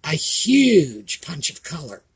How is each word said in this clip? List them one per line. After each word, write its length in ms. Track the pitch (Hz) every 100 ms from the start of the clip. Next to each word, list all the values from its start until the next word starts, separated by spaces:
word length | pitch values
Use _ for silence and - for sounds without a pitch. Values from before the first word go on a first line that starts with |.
a 100 | 156
huge 1080 | 156 - - - 269 262 208 139 107 101 -
punch 300 | - 160 -
of 120 | -
color 420 | - 165 135 98 _